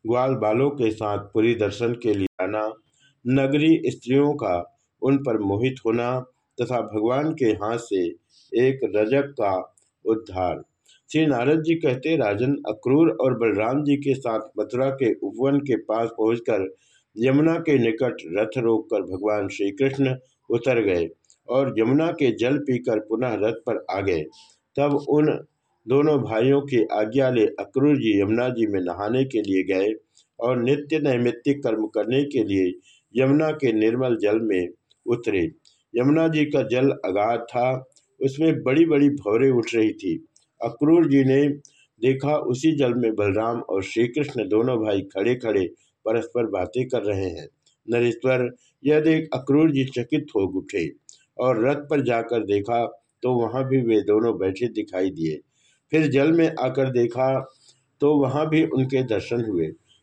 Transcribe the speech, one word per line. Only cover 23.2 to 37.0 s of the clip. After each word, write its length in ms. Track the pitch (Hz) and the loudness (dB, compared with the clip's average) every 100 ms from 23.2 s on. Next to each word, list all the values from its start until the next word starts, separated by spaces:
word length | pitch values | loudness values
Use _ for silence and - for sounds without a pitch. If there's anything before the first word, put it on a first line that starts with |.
| 127 | -2
रथ 200 | 104 107 | 0 -2
पर 320 | 117 - 107 - | -2 -4 -6 -4
आ 100 | 95 | -4
गए। 240 | 98 82 76 - - _ _ - | -2 -2 -4 -12 -20 _ _ -2
तब 280 | 143 147 143 | 0 0 0
उन 360 | 147 151 - - _ _ _ 110 | 2 2 0 -6 _ _ _ 0
दोनों 320 | 135 151 147 | 2 4 2
भाइयों 420 | 104 110 127 139 | 0 0 2 2
की 260 | 139 123 - | 2 0 0
आज्ञा 380 | 107 110 131 131 | 0 -2 0 2
ले 160 | 120 104 | 2 0
अक्रूर 520 | - 98 135 147 139 | 0 -6 0 2 2
जी 240 | 113 98 | 2 2
यमुना 280 | 101 113 127 | 2 2 0
जी 180 | 117 107 | 0 0
में 120 | 98 | 0
नहाने 460 | 90 87 104 127 135 | -2 -4 -2 0 0
के 160 | 117 | -2
लिए 220 | 95 95 | 0 0
गए 300 | 92 95 101 110 _ _ _ - | 0 0 0 -2 _ _ _ -6
और 240 | 120 127 | -2 0
नित्य 360 | 120 147 147 156 | 0 0 0 -2
नैमित्तिक 640 | 143 123 120 113 143 139 | 0 2 0 -2 -2 -2
कर्म 240 | 123 110 107 | -2 -2 -2
करने 360 | 110 104 131 | -4 -2 0
के 200 | 143 135 | 0 -2
लिए 360 | 104 98 90 90 _ _ _ 113 | 0 0 0 -4 _ _ _ 0
यमुना 300 | 135 147 156 | 2 2 2
के 220 | 156 127 | 0 0
निर्मल 440 | 110 110 120 127 113 | 2 2 0 0 0
जल 220 | 101 110 | 0 0
में 300 | 113 92 87 - _ _ - | 0 -2 -2 -8 _ _ -4
उतरे। 460 | 117 117 95 82 - _ _ _ 120 | -4 -2 -2 -2 -6 _ _ _ -2
यमुना 320 | 131 156 165 | 2 4 2
जी 180 | 156 147 | 0 0
का 160 | 143 | 0
जल 280 | 110 123 139 | 0 0 0
अगाध 500 | - | 0